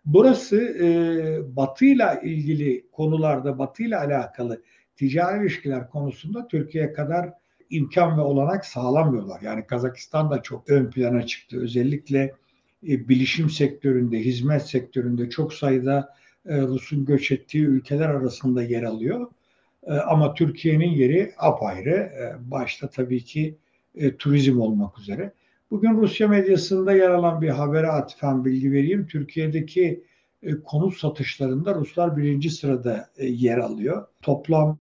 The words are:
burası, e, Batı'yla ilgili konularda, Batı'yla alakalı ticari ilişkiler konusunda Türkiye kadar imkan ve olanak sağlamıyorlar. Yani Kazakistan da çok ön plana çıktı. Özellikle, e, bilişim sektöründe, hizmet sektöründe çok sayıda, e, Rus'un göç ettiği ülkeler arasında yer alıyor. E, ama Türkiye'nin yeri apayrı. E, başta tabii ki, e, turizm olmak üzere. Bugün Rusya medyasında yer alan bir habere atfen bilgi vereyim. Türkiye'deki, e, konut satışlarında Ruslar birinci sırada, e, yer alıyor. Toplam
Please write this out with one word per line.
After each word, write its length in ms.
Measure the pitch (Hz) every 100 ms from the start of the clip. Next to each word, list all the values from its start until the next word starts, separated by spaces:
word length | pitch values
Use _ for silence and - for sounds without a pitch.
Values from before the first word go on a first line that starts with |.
burası, 720 | 147 175 262 - - 208 240 -
e, 760 | 170 170 165 165 156 156 139 127
Batı'yla 580 | 135 - 269 262 202
ilgili 720 | - - 160 147 151 147 123 -
konularda, 680 | - 156 156 156 135 139 131
Batı'yla 420 | 131 - 226 202
alakalı 640 | 143 135 113 - 120 110 _ _ _ -
ticari 460 | 139 147 180 202
ilişkiler 480 | 196 - 143 131 123
konusunda 580 | 147 143 - 160 226 240
Türkiye 440 | 156 - 156 151
kadar 400 | - 147 170 175 - _ _ -
imkan 480 | 160 135 180 165 156
ve 20 |
olanak 460 | 143 139 147 196 -
sağlamıyorlar. 760 | 123 127 147 156 120 98 95
Yani 260 | 107 110 107
Kazakistan 640 | 123 127 123 - 156 151
da 120 | 135
çok 280 | - 127 -
ön 200 | 143 123
plana 360 | 131 123 123 -
çıktı. 340 | - - 127
Özellikle, 720 | 120 120 131 147 - 139 135 - _ _ _ _ 170
e, 200 | 127 113
bilişim 420 | 127 131 - 156
sektöründe, 680 | - 139 - 139 127 120 113
hizmet 440 | 120 120 135 147
sektöründe 680 | - 127 - 131 123 120 120
çok 240 | - 156
sayıda, 600 | - 147 131 131 139 139 _ _ _ 185
e, 120 | 147
Rus'un 440 | 131 131 - 147
göç 280 | 135 139 -
ettiği 320 | 135 - 156
ülkeler 440 | 151 131 - 143 156
arasında 540 | 139 127 - 131 123
yer 200 | 117 117
alıyor. 440 | 117 110 123 240 247 _ _ _ _ _ -
E, 60 |
ama 420 | 147 - 156 147
Türkiye'nin 560 | - 160 - 165 156 175
yeri 420 | 147 127 165 208 -
apayrı. 560 | 165 - 107 95 113
E, 560 | 190 202 131 120 - 120
başta 400 | 135 127 - 135
tabii 340 | - 123 127
ki, 340 | 120 151 156 156 _ _ _
e, 220 | - 143 -
turizm 440 | 143 143 135 123
olmak 380 | 110 104 98 -
üzere. 340 | 101 120 202 - _ _ -
Bugün 300 | 208 226 220
Rusya 280 | 208 - 214
medyasında 640 | 202 190 180 - 190 190
yer 180 | 190 185
alan 320 | 175 170 160
bir 60 | 156
habere 400 | 135 147 156 160
atfen 560 | 147 - - 143 131
bilgi 280 | 131 131 135
vereyim. 340 | 139 147 202 -
Türkiye'deki, 1000 | 156 143 160 156 156 156 180 170 - - _ _ _
e, 120 | 175
konut 420 | 151 - 147 185 -
satışlarında 800 | 151 151 123 - 135 131 185
Ruslar 420 | 175 139 - 175 147
birinci 340 | 147 143 160
sırada, 600 | 160 139 127 120 110 - -
e, 100 | 131
yer 320 | 120 120 120
alıyor. 480 | 113 107 120 202 202 _
Toplam 560 | - 143 - 160 151 151